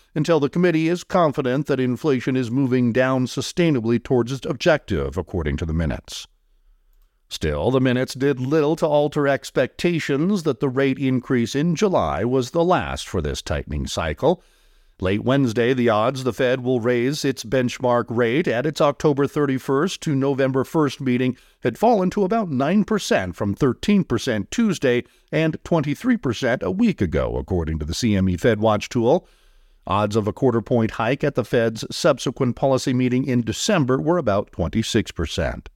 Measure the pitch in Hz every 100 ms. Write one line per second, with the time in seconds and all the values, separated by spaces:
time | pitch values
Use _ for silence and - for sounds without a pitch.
0 | _ - 151 160 143 - 180 160 160 175
1 | - 185 165 139 131 131 151 135 127 123
2 | 160 135 117 131 123 123 135 127 123 113
3 | 131 131 127 - - - 170 139 110 120
4 | - 131 117 131 - 135 175 151 - 92
5 | 69 78 87 92 76 69 82 80 82 64
6 | - - - _ _ _ _ _ _ _
7 | _ _ _ - 80 73 87 131 131 123
8 | 127 127 139 131 127 160 147 160 165 147
9 | 147 151 139 139 - - 127 - 175 170
10 | - 139 170 208 156 127 143 127 139 131
11 | 135 131 - 131 117 143 165 175 214 165
12 | 85 71 113 131 123 165 170 175 78 67
13 | - 95 73 67 - 76 - 76 67 -
14 | 82 76 143 175 _ _ _ _ _ _
15 | 92 104 110 135 131 107 117 131 117 107
16 | 113 135 127 110 131 131 123 127 113 123
17 | 123 147 139 131 117 131 123 - 127 120
18 | 113 117 120 131 180 117 143 147 151 139
19 | 156 139 139 - 143 131 - 135 180 -
20 | - 139 135 135 135 135 123 165 147 -
21 | 131 123 127 123 _ _ 131 113 220 226
22 | 185 196 185 226 196 131 135 202 196 208
23 | - - 92 85 104 98 139 117 - 208
24 | 170 117 - 110 95 - 226 165 135 120
25 | - _ _ 156 160 156 - 170 147 143
26 | 247 233 139 113 127 117 90 95 233 -
27 | 95 76 62 60 65 92 78 78 76 90
28 | 117 101 95 90 127 107 110 104 - 123
29 | 117 175 - _ _ _ _ _ - 98
30 | 104 107 104 - 131 117 104 123 110 -
31 | 113 143 151 135 113 127 117 113 - -
32 | 170 135 - 120 127 117 139 131 - 127
33 | 127 127 139 123 113 104 - 196 123 131
34 | 151 175 123 101 - - 85 110 110 113
35 | 95 - 78 - 71 - -